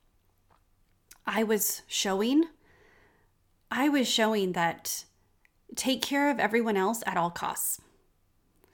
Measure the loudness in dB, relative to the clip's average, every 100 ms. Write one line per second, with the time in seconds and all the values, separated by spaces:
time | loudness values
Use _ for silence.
0 | _ _ _ _ _ _ _ _ _ _
1 | _ -12 -4 -2 0 0 0 -4 -6 -4
2 | 0 0 4 4 2 -4 _ _ -20 _
3 | _ _ _ _ _ _ _ 0 2 2
4 | 2 2 2 2 0 0 0 -2 -8 -10
5 | -12 _ _ _ _ _ -14 -4 -2 0
6 | 0 0 0 2 0 0 0 0 0 -2
7 | -4 -2 -2 -4 -6 -6 -6 -8 -12 _
8 | _ _ _ _ _ _ _